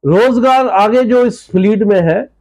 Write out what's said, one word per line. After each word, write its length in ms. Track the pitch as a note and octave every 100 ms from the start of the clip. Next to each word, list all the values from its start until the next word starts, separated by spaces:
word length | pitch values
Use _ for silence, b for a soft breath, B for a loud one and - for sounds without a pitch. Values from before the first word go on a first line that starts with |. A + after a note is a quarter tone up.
| C#3+
रोजगार 600 | F3 B3 B3 B3+ C4 C4
आगे 380 | F#3+ G#3+ B3
जो 200 | B3+ B3
इस 240 | B3 A#3 -
फ्लीट 320 | F#3 F#3+ A3
में 180 | G#3 G3
है 300 | E3 F3+ C4+ _